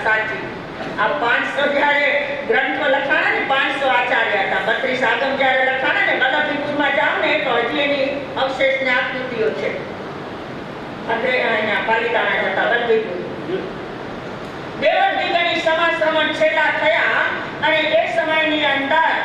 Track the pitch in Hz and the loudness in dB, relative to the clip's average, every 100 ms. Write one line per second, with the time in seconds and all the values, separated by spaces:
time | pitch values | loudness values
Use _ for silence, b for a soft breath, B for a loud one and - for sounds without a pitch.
0 | 220 214 214 190 - - - - - - | 0 0 0 -4 -6 -10 -10 -10 -8 -2
1 | 214 - 240 269 254 269 285 285 294 285 | 0 0 2 0 0 0 0 2 2 4
2 | 277 - - 190 208 240 294 294 302 - | 2 2 -2 -4 0 2 2 0 2 2
3 | - 202 - 147 - - - 190 - 190 | 2 2 2 0 2 2 2 0 2 2
4 | - - 220 208 185 185 - 233 254 247 | 2 2 2 0 0 0 0 0 0 0
5 | 262 - 269 254 262 - 254 - - - | 0 0 0 2 2 2 2 0 0 0
6 | - - - 302 294 285 285 294 277 294 | 0 2 2 2 0 -2 -2 0 0 2
7 | 302 - 302 294 269 233 226 294 285 285 | 0 2 0 0 0 0 0 0 0 0
8 | 269 - - - 269 - 269 262 254 247 | 0 -2 -4 -2 -2 2 0 2 0 0
9 | 262 254 254 233 208 - - - - - | 0 -4 -4 0 0 0 -4 -4 -8 -10
10 | - - - - - - - - - - | -10 -10 -10 -10 -10 -10 -10 -12 -10 -8
11 | 220 226 254 254 233 220 214 196 202 226 | -4 -2 0 0 0 0 0 -2 0 0
12 | 233 233 - - - - - 240 240 220 | 2 0 0 0 0 0 2 2 2 2
13 | - 180 170 - 147 185 - - - - | 2 -4 -6 -8 -4 -4 -4 -8 -10 -10
14 | - - - - - - - - - - | -10 -10 -10 -10 -10 -10 -10 -2 0 2
15 | 392 294 359 339 339 330 320 320 339 330 | 2 2 0 0 0 0 0 2 2 2
16 | 311 311 302 302 311 320 302 302 302 330 | 2 2 0 2 2 4 2 2 2 2
17 | - - - - - - 302 311 302 311 | 2 0 0 -2 -6 -4 0 2 2 2
18 | - 330 320 311 311 302 294 269 269 311 | 2 0 0 2 2 2 2 0 2 2
19 | 320 - | 4 2